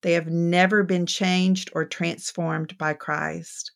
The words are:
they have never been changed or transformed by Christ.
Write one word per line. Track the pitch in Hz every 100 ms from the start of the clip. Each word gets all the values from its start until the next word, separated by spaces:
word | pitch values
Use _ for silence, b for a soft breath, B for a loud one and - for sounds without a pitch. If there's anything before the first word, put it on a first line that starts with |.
they | 180
have | 170 160
never | 165 170 175 185 208
been | 185 185 175
changed | - 190 180 185 190 185
or | - 156
transformed | - 170 - - - 165 160 160 -
by | 156 151
Christ. | - 151 151 165 165 - -